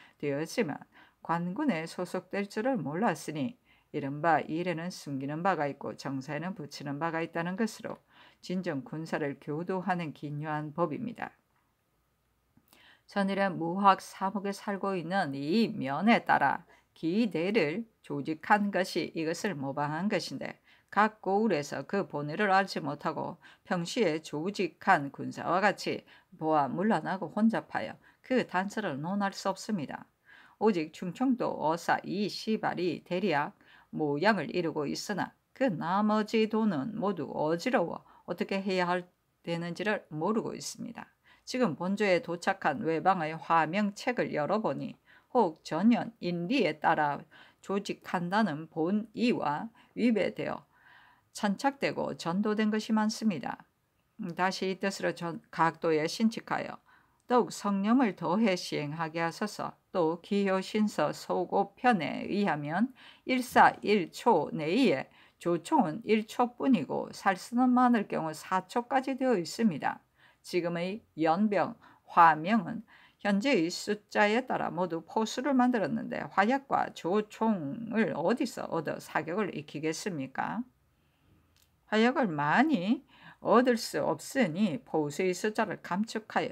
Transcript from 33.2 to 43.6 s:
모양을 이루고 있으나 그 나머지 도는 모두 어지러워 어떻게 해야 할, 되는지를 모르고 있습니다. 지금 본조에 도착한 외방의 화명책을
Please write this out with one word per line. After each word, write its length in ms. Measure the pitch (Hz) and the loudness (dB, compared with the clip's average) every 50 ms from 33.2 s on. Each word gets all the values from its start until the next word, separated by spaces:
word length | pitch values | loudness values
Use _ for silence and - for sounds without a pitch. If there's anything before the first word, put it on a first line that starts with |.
| 208 190 147 143 147 202 - _ _ - - - - _ | 0 2 2 0 0 -2 -6 _ _ -20 -20 -20 -18 _
모양을 640 | - 160 156 147 143 143 160 - 226 180 139 - - | -6 -2 -2 -2 0 2 4 4 4 2 0 -2 -2
이루고 320 | 180 165 156 - 151 143 147 | -2 -2 -2 -2 -4 -4 -4
있으나 460 | 156 - - - 202 175 - - - _ _ _ - | -4 -6 -6 -4 -4 -4 -4 -6 -8 _ _ _ -4
그 100 | - 262 | -2 0
나머지 840 | 262 170 147 151 165 185 202 214 208 214 214 208 208 - 220 220 214 | 0 0 0 -2 -2 0 2 2 2 2 2 0 2 2 2 2 2
도는 480 | 220 220 226 214 175 135 131 113 - - | 2 2 2 2 0 0 -2 -4 -4 -4
모두 320 | 175 202 196 160 135 - | -2 -2 -2 -4 -6 -6
어지러워 720 | - - 151 156 170 170 - 254 254 226 170 160 - - - _ - - _ | -4 -2 0 0 0 0 0 0 2 2 0 0 -4 -8 -12 _ -20 -14 _
어떻게 340 | - 175 - 208 - 202 196 | -8 -6 -4 -4 -2 -2 -4
해야 260 | 190 202 185 185 180 175 | -2 0 0 0 2 2
할, 200 | 180 180 175 - _ _ _ _ _ _ - | 0 -2 -2 -6 _ _ _ _ _ _ -8
되는지를 640 | 170 170 170 170 170 170 - 180 208 208 185 - - | -6 -4 -4 -4 -4 -6 -4 -2 -2 -2 -2 -4 -8
모르고 460 | 151 151 160 196 220 220 156 - - | -6 -2 0 0 0 0 -2 -4 -6
있습니다. 500 | - - - - - - - - - - - _ _ _ _ - _ _ | -8 -10 -12 -12 -12 -12 -12 -12 -14 -16 -18 _ _ _ _ -20 _ _
지금 300 | - - 254 247 180 151 | -6 -2 0 0 0 0
본조에 480 | - 175 185 196 202 214 196 180 165 - | -2 -2 -2 0 2 2 4 4 2 2
도착한 580 | - 170 175 - 202 196 - - 170 143 135 | -2 -6 -4 0 -2 0 0 0 0 0 0
외방의 560 | 139 160 160 156 - - 190 175 156 156 160 160 | 0 -2 0 2 4 2 2 2 0 -4 -6 -6
화명책을 960 | - - 165 165 | 0 2 4 4